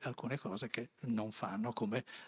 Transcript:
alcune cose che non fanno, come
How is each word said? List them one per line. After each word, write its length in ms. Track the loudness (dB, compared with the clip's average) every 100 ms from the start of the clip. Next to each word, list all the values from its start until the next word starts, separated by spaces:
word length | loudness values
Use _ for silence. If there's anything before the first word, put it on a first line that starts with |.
alcune 360 | -4 -2 -2 -2
cose 300 | -2 -2 -2
che 220 | -2 -4 _
non 300 | 2 2 2
fanno, 400 | 0 0 0 0
come 320 | 2 2 2 0 -8